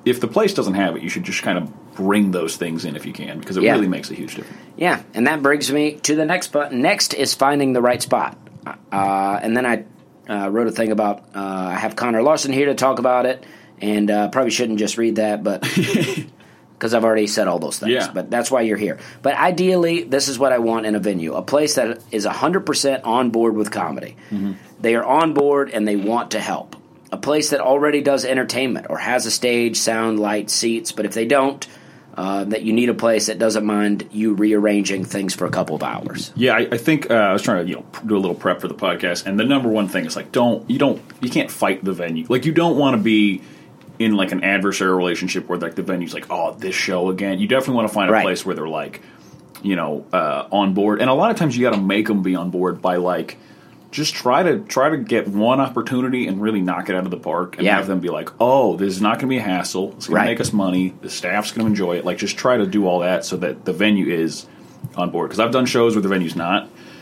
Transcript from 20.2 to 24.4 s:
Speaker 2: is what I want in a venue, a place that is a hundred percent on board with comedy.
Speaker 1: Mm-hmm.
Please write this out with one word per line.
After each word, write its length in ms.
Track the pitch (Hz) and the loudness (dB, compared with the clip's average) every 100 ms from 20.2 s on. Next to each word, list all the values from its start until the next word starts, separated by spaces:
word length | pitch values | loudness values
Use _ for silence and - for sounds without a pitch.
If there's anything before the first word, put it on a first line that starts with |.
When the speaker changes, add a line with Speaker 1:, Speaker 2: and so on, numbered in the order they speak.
| 139 | 0
Speaker 2:
is 100 | 123 | 0
what 140 | 135 | 2
I 60 | 123 | 4
want 280 | 113 113 107 | 2 0 0
in 80 | |
a 40 | 104 | 0
venue, 360 | 104 90 80 | 0 -2 -4
a 80 | 73 | -6
place 320 | - 143 147 | 0 2 2
that 260 | 135 113 117 - | 0 -2 -4 -6
is 140 | 110 | -4
a 60 | 101 | -4
hundred 280 | - 151 180 - | -2 0 0 -2
percent 380 | 131 139 131 | 0 0 0
on 260 | 117 120 123 | 0 2 2
board 240 | 113 113 110 | 2 2 2
with 140 | 104 | -2
comedy. 460 | 104 82 67 - - - | -2 -4 -6 -10 -14 -8
Speaker 1:
Mm-hmm. 220 | 104 | -6